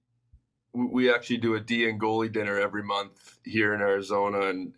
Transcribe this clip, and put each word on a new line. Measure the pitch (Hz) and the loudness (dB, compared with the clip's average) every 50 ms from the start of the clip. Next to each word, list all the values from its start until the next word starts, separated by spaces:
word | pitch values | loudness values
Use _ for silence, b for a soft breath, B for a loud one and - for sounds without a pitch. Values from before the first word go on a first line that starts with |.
| _ _ _ _ _ _ - - _ _ _ _ _ _ - | _ _ _ _ _ _ -20 -20 _ _ _ _ _ _ -4
w-, | 123 123 123 123 | -4 -4 -2 0
we | 127 127 123 123 | 2 4 4 4
actually | 120 - - 123 | 4 2 -2 -4
do | 113 110 117 113 | -2 0 0 0
a | 110 | 0
D | 107 110 117 117 117 113 | 0 0 0 2 2 2
and | 110 104 | 0 0
goalie | 107 110 110 113 113 110 110 | 0 0 0 0 -2 -2 -2
dinner | 110 104 101 101 98 | -2 -2 -2 0 0
every | 101 101 101 104 101 | 0 0 -2 -4 -4
month | 101 101 101 101 98 - _ - - - _ _ | -2 -4 -4 -4 -6 -12 _ -20 -20 -20 _ _
here | - 101 110 107 104 104 | -6 -2 0 2 2 2
in | 104 | 2
Arizona, | 101 101 98 101 98 95 104 101 101 101 101 101 98 98 | 2 2 2 0 0 0 0 0 0 0 0 0 0 0
and, | 92 92 92 - - | -2 -4 -6 -10 -4